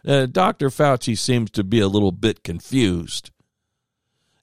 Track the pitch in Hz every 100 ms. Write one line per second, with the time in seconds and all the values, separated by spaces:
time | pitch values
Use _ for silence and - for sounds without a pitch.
0 | - 139 131 185 185 202 139 - 147 127
1 | - 107 - 123 110 - 95 113 98 104
2 | 98 92 110 98 - 85 - 131 104 87
3 | 78 - - _ _ _ _ _ _ _
4 | _ _ _ _